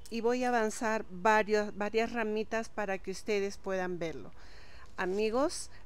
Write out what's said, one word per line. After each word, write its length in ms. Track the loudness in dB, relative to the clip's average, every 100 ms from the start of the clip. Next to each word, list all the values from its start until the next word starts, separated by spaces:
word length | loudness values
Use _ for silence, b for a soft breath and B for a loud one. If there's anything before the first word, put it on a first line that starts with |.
| -8
y 120 | -2
voy 220 | 2 2
a 60 | 2
avanzar 560 | 4 2 0 0 0 -2
varios, 680 | 0 6 6 6 2 2 -2
varias 360 | 0 2 2
ramitas 560 | 0 0 0 0 -2 -4
para 280 | -4 -2 -2
que 140 | -4
ustedes 460 | -6 0 0 0 -4
puedan 420 | -2 -2 0 -2
verlo. 320 | -4 -4 -8 -10 B B B B B -4
Amigos, 720 | 0 2 2 4 2 0 -8 B